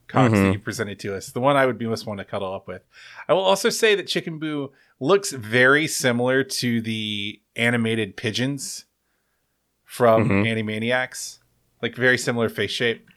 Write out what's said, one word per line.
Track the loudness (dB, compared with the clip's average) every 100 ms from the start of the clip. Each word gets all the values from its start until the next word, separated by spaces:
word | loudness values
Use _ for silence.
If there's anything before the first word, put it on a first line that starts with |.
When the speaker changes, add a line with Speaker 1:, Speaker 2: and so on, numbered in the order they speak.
| -4
Speaker 1:
cogs | 2 4
Speaker 2:
Mm-hmm. | 4
Speaker 1:
that | 2
you | 0
presented | -4 -6 -8 -8
to | -8 -8
us. | -8
The | -2
one | 2 4
I | 2
would | 0
be | -4
most | -4 -6
want | -10
to | -8
cuddle | -6 -6
up | -8 -10
with. | -14 -16 -20 -20 -10 0
I |
will | 2
also | 4 2 2
say | 2 2 2
that | 0
Chicken | -6 -6 -8
Boo | -6 -6 -8 -12 _ -4
looks | 2 2 0
very | -8 0 4 6 6 2
similar | -2 0 0 2 0
to | 0 -2 -2 -2
the | -2 -4 -4 -4 -6 -10 _ -2
animated | 0 0 0 -2 -4 -4
pigeons | -6 -2 -4 -4 -10 -14 -18 _ _ _ _ _ _ _ _ _ _
from | 2 4 6 4
Speaker 2:
Mm-hmm. | 2 2 -2 -4
Speaker 1:
Animaniacs. | -4 -2 -2 -2 -8 -14 -16 _ _ _ _
Like, | -8 0
very | 2 2
similar | 0 0 -2
face | -2 -4
shape. | -2 -2 -4 _